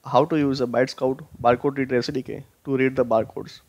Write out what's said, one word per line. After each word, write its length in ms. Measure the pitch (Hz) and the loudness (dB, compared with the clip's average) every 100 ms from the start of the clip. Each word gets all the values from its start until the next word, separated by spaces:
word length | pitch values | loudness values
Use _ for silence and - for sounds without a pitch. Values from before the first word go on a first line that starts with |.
how 200 | 131 127 151 | 4 2 4
to 120 | 160 | 2
use 220 | 139 135 | 0 0
the 80 | 120 | 0
Bytescout 520 | 120 127 - 131 131 - - | 0 0 0 -2 -2 -10 0
barcode 340 | 120 123 147 139 | 2 2 0 -2
reader 200 | 131 123 | 0 0
S 100 | 117 | 0
D 160 | 127 | -6
K 220 | 127 104 - _ | -8 -12 -14 _
to 120 | - 135 | -4 0
read 180 | 131 | 0
the 100 | 135 | 2
barcodes. 560 | 120 113 113 - 104 - | 2 2 0 -8 -14 -18